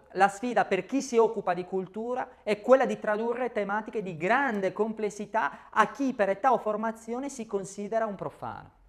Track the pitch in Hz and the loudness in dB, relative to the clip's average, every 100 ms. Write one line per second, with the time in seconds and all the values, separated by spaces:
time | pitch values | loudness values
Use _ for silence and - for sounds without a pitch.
0 | - 180 196 - 247 214 180 190 180 269 | -10 2 2 2 0 0 2 0 0 -2
1 | - 233 220 220 185 180 180 190 180 214 | 2 4 4 2 -2 -2 -2 -6 -6 -8
2 | 233 247 - - - 208 226 262 226 214 | -6 -6 -6 -8 -4 -2 6 6 6 0
3 | 214 208 233 240 247 226 196 214 220 220 | -2 -2 -2 -2 -4 -2 -2 -4 -4 -8
4 | 190 156 180 254 269 208 190 185 220 214 | -6 -4 0 2 2 0 -2 0 -2 -2
5 | 208 208 214 220 143 - - 214 208 - | -6 -6 -4 -2 -2 -6 -4 2 2 2
6 | 269 240 196 196 262 214 214 208 226 226 | -2 2 0 4 4 4 2 -2 -4 -6
7 | - 240 277 277 - 196 185 - 208 226 | -8 -8 -8 -10 -6 -6 -6 -8 -2 -2
8 | 220 196 151 - 120 101 95 _ | -2 -4 -8 -8 -10 -10 -16 _